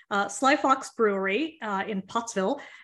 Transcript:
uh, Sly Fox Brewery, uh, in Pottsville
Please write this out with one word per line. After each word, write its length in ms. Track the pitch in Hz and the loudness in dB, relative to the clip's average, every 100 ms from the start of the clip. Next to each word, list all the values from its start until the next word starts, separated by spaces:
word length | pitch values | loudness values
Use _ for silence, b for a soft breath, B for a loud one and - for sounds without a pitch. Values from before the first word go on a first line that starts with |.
| B | B
uh, 160 | 202 202 | -2 -2
Sly 280 | - 269 294 | 2 4 4
Fox 360 | 277 269 - - | 4 2 -2 0
Brewery, 600 | 214 196 190 208 320 - | 2 2 0 -2 -4 -8
uh, 220 | 214 196 196 | -6 -4 -4
in 160 | 196 | -6
Pottsville 580 | - 233 233 196 190 285 B B | -4 -4 -4 0 0 -2 B B